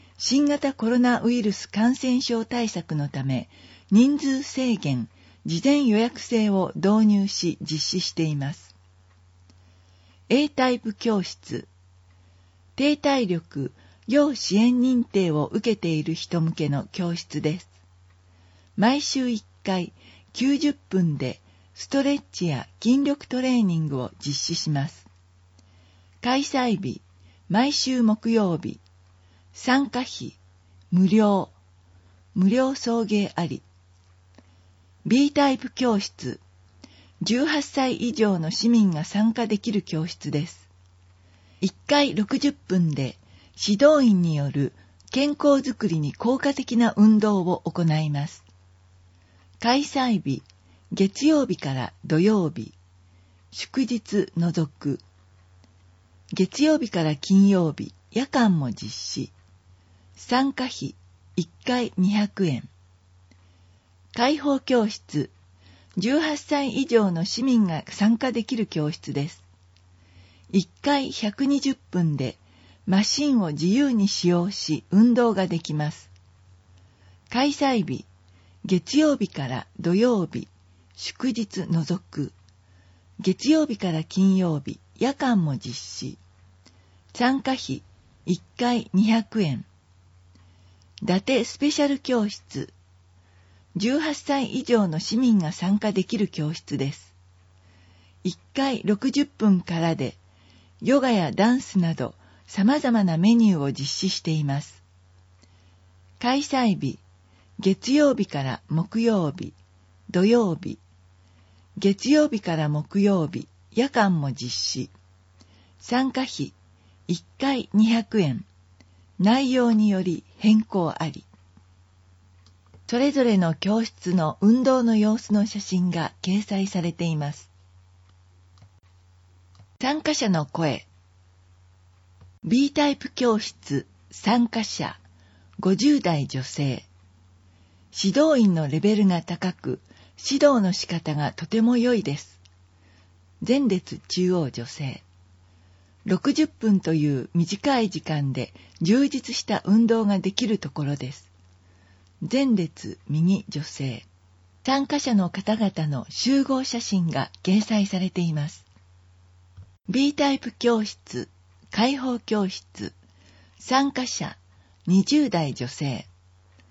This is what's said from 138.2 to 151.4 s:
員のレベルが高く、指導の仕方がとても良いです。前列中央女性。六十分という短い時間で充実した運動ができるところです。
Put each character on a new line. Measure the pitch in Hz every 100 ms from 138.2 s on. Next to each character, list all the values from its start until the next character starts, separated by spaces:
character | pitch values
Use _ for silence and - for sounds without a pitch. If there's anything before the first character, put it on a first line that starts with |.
| 311 285
員 | 208
の | 170 147
レ | 156
ベ | 202 214
ル | 202
が | 175
高 | - 170 180
く、 | - - 127 _ - - -
指 | -
導 | 269 294 254
の | 185
仕 | 185 -
方 | 170 -
が | 147 143
と | - 165
て | 220
も | 226 247
良 | 240
い | 240
で | 139 143
す。 | - _ _ _ _ _ _ _ _ _ _ - 170
前 | 262 269
列 | 185 - - -
中 | - 180
央 | 180 143
女 | - 120
性。 | - 139 - _ _ _ _ _ _ _ _ _ _
六 | - 185 277
十 | 285 311
分 | - 220 196
と | 170
い | 160 147 139
う | -
短 | 175 165 202 294 262
い | 220
時 | 160
間 | - 151 139
で | 131 120 - - -
充 | 160 240 277
実 | 262 - 233
し |
た | - 214
運 | - 214 233
動 | 226 208
が | 196
で | 190
き | 196 240
る | 214
と | 143
こ | - 143
ろ | 143
で | 127
す。 | - _ _